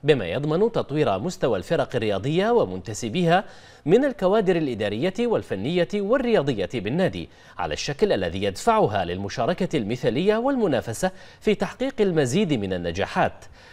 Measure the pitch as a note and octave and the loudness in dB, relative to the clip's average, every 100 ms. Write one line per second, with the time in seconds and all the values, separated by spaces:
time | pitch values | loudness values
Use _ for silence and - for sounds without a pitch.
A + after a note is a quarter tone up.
0 | C#3+ C#3+ F2+ G2+ D3 D#3 A3 E3+ A2 D3 | 4 2 2 -2 -2 0 0 0 -2 0
1 | C3 F#2+ C3+ F3+ D3 G2+ F2+ D#3+ C3 B2+ | 0 0 -4 -2 -2 -2 -2 -2 0 -2
2 | A2 G2 A2+ D#3+ G3+ A#3+ A#2+ F2+ F#2 G#2+ | 0 -2 0 0 2 2 2 -4 -8 -8
3 | A2+ A#2 E3+ F3 G3+ - - - - G3+ | -4 0 4 2 0 -14 -20 -10 4 4
4 | C#4+ A#3+ F#3 G#3+ F#3 F3 D#3 A2+ G#2 G#2 | 4 0 2 2 2 2 0 -2 -2 -2
5 | E3+ F#3 A#3+ F#3 G2+ G2+ G#2 F3 E3+ G#3 | -4 -2 0 0 -2 -4 -2 0 0 -2
6 | G3 C4 A#3+ G#3+ C#3 A#2 F#2 B2 G2 D3 | 0 0 2 2 2 -2 -2 -4 -2 0
7 | F3+ F2+ D#2 - - - E2+ D2+ - C#3+ | 0 -2 -10 -14 -20 -8 -4 -4 -4 0
8 | G#3+ C3+ F2+ F2+ G2+ F#2+ - A3 D#3+ G2+ | 2 2 0 -2 -2 -2 0 2 2 0
9 | E2+ F2+ G2+ - A#2+ F3+ F3+ D#3 G2 A#2+ | -2 -4 -6 -2 -2 0 -2 -2 -2 -2
10 | C#3 A2+ F#3 G#3+ B3 C#4 G#3 B2+ - A2 | 0 0 2 2 2 0 2 0 -2 -4
11 | F#3 - - - - G3+ G3 - C4 C4 | -4 -4 -20 -6 -2 0 -2 -4 -6 0
12 | G3+ E3 C3+ D3+ G#3 C3+ G2 F#2 E2+ E2+ | 2 2 2 2 2 0 0 -2 -2 -2
13 | F#2 - B2+ - - - - | -2 2 0 0 -18 -20 -20